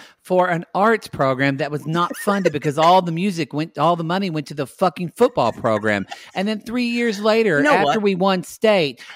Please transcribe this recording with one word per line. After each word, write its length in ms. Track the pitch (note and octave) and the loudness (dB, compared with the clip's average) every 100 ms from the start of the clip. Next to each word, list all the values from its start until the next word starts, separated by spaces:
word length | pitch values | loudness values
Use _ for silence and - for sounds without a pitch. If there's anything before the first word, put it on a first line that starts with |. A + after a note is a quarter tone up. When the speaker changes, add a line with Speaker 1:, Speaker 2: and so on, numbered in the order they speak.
| - _ | -12 _
Speaker 1:
for 240 | - F#3 F3+ | -2 0 2
an 160 | E3+ - | -2 -4
arts 360 | F3+ G#3+ G#3+ - | 0 2 2 -2
program 480 | - C3+ C3 C#3 C#3 | -2 0 2 0 -2
that 120 | C#3+ | -4
was 160 | D3 C#3 | -6 -4
not 300 | E3 F3 - | -2 -4 -4
funded 380 | - G3+ F3 | -4 0 -2
because 240 | D3 D3+ C#3 | -2 -4 2
all 240 | D#3+ F#3 | 4 4
the 100 | F3 | 2
music 400 | E3 G3+ E3 D#3 | -4 -4 -4 -6
went, 240 | C#3+ D#3+ - | -6 -6 -2
all 200 | D#3 F3 | 0 0
the 80 | E3 | -2
money 240 | F#3 G3 | -4 -4
went 180 | D#3 D3 | -6 -8
to 60 | |
the 120 | D3 C3 | -8 -8
fucking 460 | - F#3 - E3+ - | 0 0 0 -6 0
football 340 | A#3+ E3 A#2 | 0 2 0
program. 560 | - A#2 G#2+ G#2+ G#2 G2 - - | 0 0 0 0 -2 -4 -14 -12
And 140 | - G3+ | -6 -4
then 140 | G#3+ | -6
three 240 | A3 B3 A#3+ | -6 -4 -2
years 340 | A#3+ A#3+ G3+ | -2 -2 0
later, 380 | G#3+ A3 A3 D3 | 0 2 2 2
Speaker 2:
You 60 | C#4+ | 4
know 80 | |
Speaker 1:
after 120 | B3+ G3 A3 | 4 4 2
Speaker 2:
what? 40 | |
Speaker 1:
we 120 | G3+ F#3 | 0 2
won 280 | G3 F#3 | 0 0
state, 580 | E3 - A3 G3+ D3 A#2 - | -4 -2 2 2 0 -4 -18